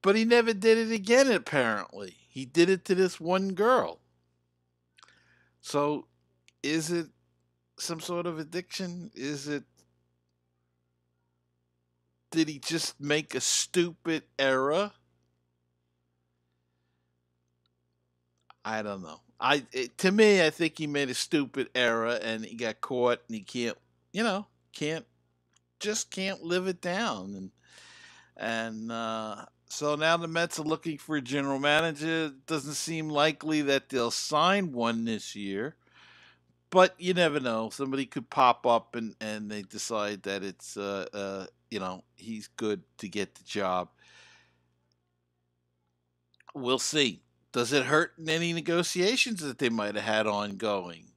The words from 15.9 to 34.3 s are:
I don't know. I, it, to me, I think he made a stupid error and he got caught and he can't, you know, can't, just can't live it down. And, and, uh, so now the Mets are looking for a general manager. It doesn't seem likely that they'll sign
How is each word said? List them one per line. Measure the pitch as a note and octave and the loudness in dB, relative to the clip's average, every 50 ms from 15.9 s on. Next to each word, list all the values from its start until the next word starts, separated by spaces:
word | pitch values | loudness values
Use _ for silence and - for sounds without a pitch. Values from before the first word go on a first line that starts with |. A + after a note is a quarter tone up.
| _ _ _ _ _ _ _ _ _ _ _ _ _ _ _ _ _ _ _ _ _ _ _ _ _ _ _ _ _ _ _ _ _ _ _ _ _ _ _ _ _ _ _ _ _ _ _ _ _ _ _ _ - _ _ | _ _ _ _ _ _ _ _ _ _ _ _ _ _ _ _ _ _ _ _ _ _ _ _ _ _ _ _ _ _ _ _ _ _ _ _ _ _ _ _ _ _ _ _ _ _ _ _ _ _ _ _ -20 _ _
I | G#2+ A2 A2 | -4 -4 -4
don't | G#2+ G#2 G2+ F#2+ F2+ | -4 -4 -6 -8 -10
know. | D#2 D#2 - _ _ _ _ | -14 -16 -20 _ _ _ _
I, | - B2+ C#3+ D3 B2 - | 2 2 2 2 2 -4
it, | - B2+ B2+ - _ - | -6 -6 -6 -6 _ -2
to | - F#3 | 0 2
me, | G3 G#3+ A3 G#3+ G3+ F#3+ E3 | 6 6 8 8 8 6 4
I | D#3 | 2
think | D3+ - E3 D3+ - | 2 0 -2 -2 0
he | - D#3 | -4 -6
made | D3 C#3+ C#3+ C#3+ B2+ | -2 0 -2 -2 -2
a | B2+ | -2
stupid | - - - - D3+ C#3 A#2 - C3+ B2+ - _ | -6 -2 0 0 0 0 0 -2 -6 -6 -2 _
error | B2+ B2 A#2 A#2 A#2 A2+ A#2 A#2+ A2 | 2 2 4 2 2 0 0 -2 -2
and | - A2+ A2+ A2 A2 | -2 -4 -4 -6 -6
he | - A#2+ | -10 -8
got | A2+ A#2+ A2 A2 _ | -6 -6 -6 -4 _
caught | - - C3+ B2 B2 A#2+ A#2+ A#2+ _ | -6 -4 0 2 4 2 2 2 _
and | - A2 | -12 -12
he | G#2+ G2 | -12 -12
can't, | - - B2+ A#2+ A#2 - _ _ _ _ _ _ _ - | -8 -6 -4 -4 -4 -6 _ _ _ _ _ _ _ -4
you | F#3+ A3+ | -2 -2
know, | A3+ F#3 G3+ G#3 _ _ _ _ _ - | 0 -2 -2 -6 _ _ _ _ _ -10
can't, | - D3+ D3+ D#3+ D#3+ - _ _ _ _ _ _ _ _ _ _ _ _ _ _ _ | -6 -6 -4 -4 -6 -10 _ _ _ _ _ _ _ _ _ _ _ _ _ _ _
just | - G#3 G#3+ - - _ | -6 -4 -4 -4 -6 _
can't | - F#3+ F#3+ G3 G3 - - | -8 -6 -4 -4 -4 -6 -4
live | E3 F3 F#3 F3+ | -2 -2 0 0
it | F#3+ F3+ F3+ | -2 -6 -4
down. | - F3 F3 G3 A#3+ G#3 B2+ G2 F#2 G2 G2+ | -4 -4 -2 -2 -2 -4 -4 -6 -8 -10 -10
And, | F#2+ F#2+ F#2+ _ _ _ _ - - - - - - - - - - _ _ _ | -12 -12 -14 _ _ _ _ -20 -20 -20 -20 -20 -20 -20 -20 -20 -20 _ _ _
and, | - - A2 A2+ A2+ A2+ A2+ A2 A2 A2+ A2+ | -8 -6 -4 -4 -4 -4 -6 -8 -8 -8 -8
uh, | A#2 A2+ A2+ A2+ A2+ A2 A2 A2 G2+ G#2+ - - _ _ _ | -6 -6 -4 -4 -4 -6 -6 -8 -10 -12 -14 -20 _ _ _
so | _ - - D3+ D3 D3 | _ -8 -2 0 0 0
now | D3 D#3 D#3+ E3+ | 2 4 4 4
the | E3+ E3+ | 2 0
Mets | E3 D#3+ E3 E3+ E3+ - - | -2 -2 -2 -2 -2 -4 -6
are | D#3 | -2
looking | D3+ D#3 D#3+ - E3 D#3 | -2 -4 -2 -4 -8 -8
for | C#3 - - D#3 | -8 -6 -4 -4
a | D3 | -4
general | B2+ A#2+ C3+ C#3+ C#3 C#3 C#3 C3+ | -2 -2 -2 -2 0 0 -2 0
manager. | C#3 D3 D3 D#3 E3 E3 D#3 C#3 D3+ D#3+ E3 D#3+ D#3+ | 2 4 4 4 2 0 -2 -4 -4 -2 0 0 -2
It | D3+ C3+ C3 B2+ | -4 -6 -12 _
doesn't | - D#3+ D3+ C3 D3 D3 | -4 -4 -4 -4 -6 -6
seem | - - D#3+ E3 D#3+ D#3 D#3 | -6 -6 -6 -6 -6 -4 -2
likely | D3+ C#3+ D3 D#3+ D3+ - - D#3 D#3 D3+ D3 | 2 4 4 4 2 0 -2 0 0 0 2
that | C#3 C#3 C3+ - _ | 2 2 0 0 _
they'll | C3+ B2+ A#2 A#2 | -2 0 0 0
sign | - - - - | -2 -4 -4 0